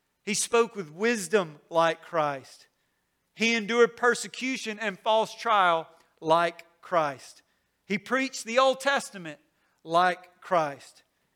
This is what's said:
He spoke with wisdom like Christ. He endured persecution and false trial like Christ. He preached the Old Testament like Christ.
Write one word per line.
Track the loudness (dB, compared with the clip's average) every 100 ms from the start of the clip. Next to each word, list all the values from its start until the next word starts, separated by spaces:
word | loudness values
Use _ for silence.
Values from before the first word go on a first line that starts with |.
| _ _
He | -6
spoke | -4 0 2 0 -2
with | -14
wisdom | -4 -2 -2 0 -2 -2 -8 -4
like | 2 2 0
Christ. | -4 -2 -2 -4 -10 -20 _ _ _ _ _ _ _
He | -2 0
endured | 0 0 4 2 2
persecution | 0 0 -4 -8 -6 -6 -8 -8
and | -6 -4
false | 0 0 0
trial | -4 0 4 4 2 -2 _ _ _
like | 2 2 2 -4 -16 _
Christ. | -4 0 0 -4 -16 -20 _ _ _ _ -8
He | -8
preached | -4 -4 -4 -8
the | -4 2
Old | 2 2
Testament | -2 -2 -4 -12 -16 -16 _ _ _ _
like | -2 2 2 0 -8 _
Christ. | -2 0 0 -6 -18 -20 _ _ _